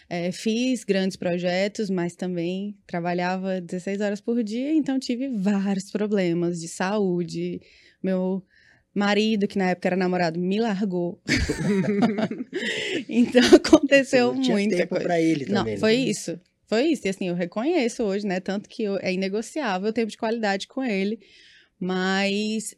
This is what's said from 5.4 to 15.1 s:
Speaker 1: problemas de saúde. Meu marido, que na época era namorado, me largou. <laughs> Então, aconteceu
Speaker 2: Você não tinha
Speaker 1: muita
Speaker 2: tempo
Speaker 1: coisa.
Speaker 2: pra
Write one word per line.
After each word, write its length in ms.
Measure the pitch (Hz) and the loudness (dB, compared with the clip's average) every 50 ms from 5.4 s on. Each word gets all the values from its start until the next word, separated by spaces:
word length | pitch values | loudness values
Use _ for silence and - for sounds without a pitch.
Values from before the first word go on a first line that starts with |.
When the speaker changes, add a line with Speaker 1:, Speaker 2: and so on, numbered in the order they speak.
| 180 202 208 196 190 202 196 196 190 - | 0 0 0 0 0 0 -2 -2 -4 -4
Speaker 1:
problemas 720 | - 202 208 208 208 202 185 175 170 175 170 175 175 170 | -4 -4 -2 0 0 2 2 2 2 0 0 0 -2 -4
de 80 | 165 | -8
saúde. 920 | 165 - - 185 185 208 214 202 185 175 175 175 165 165 170 175 180 175 180 - - - - - - _ _ - | -8 -6 -4 -4 -2 0 0 0 0 0 -2 -2 -4 -6 -6 -6 -6 -6 -8 -12 -16 -20 -20 -20 -20 _ _ -2
Meu 400 | 190 185 185 185 185 190 190 - _ _ _ _ _ _ _ _ _ - | -2 0 0 0 -2 -2 -4 -6 _ _ _ _ _ _ _ _ _ -4
marido, 540 | 196 208 202 208 208 214 220 226 208 202 | -2 0 2 2 2 2 2 2 2 0
que 100 | 202 - | 0 0
na 120 | 202 185 185 | 0 0 0
época 180 | 180 180 - | 0 0 0
era 80 | 190 185 | 0 0
namorado, 420 | 185 185 180 180 180 175 165 165 | 0 0 0 0 0 0 0 0
me 220 | 175 180 185 196 214 | -2 -2 0 0 0
largou. 640 | 233 226 196 185 220 202 175 180 175 175 190 - - | 0 0 -2 -2 -2 -2 -2 -2 -4 -4 -6 -6 -4
<laughs> 1800 | - - - - - - - 160 180 208 196 185 - 202 202 240 226 208 208 220 - 220 - 247 - - 381 - - - - 427 415 381 330 226 | -2 0 0 0 -2 -2 -2 -2 0 0 2 2 0 2 2 2 2 2 0 -2 -4 -4 -8 -10 -8 -8 -6 -6 -4 -4 -4 -4 -4 -4 -6 -6
Então, 340 | - - 233 240 - - 247 247 240 - | 0 2 2 2 4 4 4 8 10 10
aconteceu 760 | - - - 320 302 302 269 277 277 262 - - 254 247 247 | 8 10 8 6 6 8 6 6 6 6 6 4 4 4 4
Speaker 2:
Você 60 | 254 | 2
não 60 | 262 | 0
tinha 120 | 262 254 226 | 2 2 2
Speaker 1:
muita 200 | 202 202 214 190 | 2 2 2 2
Speaker 2:
tempo 120 | 175 175 175 | 2 0 0
Speaker 1:
coisa. 140 | 185 180 - | -2 -2 0
Speaker 2:
pra 160 | 175 | 2